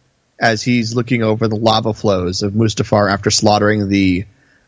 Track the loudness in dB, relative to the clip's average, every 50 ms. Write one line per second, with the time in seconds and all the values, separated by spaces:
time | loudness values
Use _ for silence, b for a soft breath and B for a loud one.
0 | _ _ _ _ _ _ _ -2 0 0 0 0 0 0 0 0 0 -2 -4 -6
1 | -4 -2 -2 0 0 0 0 0 -2 -2 -2 0 2 2 2 2 0 -2 -4 -2
2 | 0 0 0 0 -2 -4 -4 -4 -4 -4 0 0 0 0 0 -2 -2 0 2 2
3 | 2 2 0 0 0 -2 0 2 2 2 2 4 2 2 0 0 0 0 2 2
4 | 2 2 0 0 -4 b b b b b b b b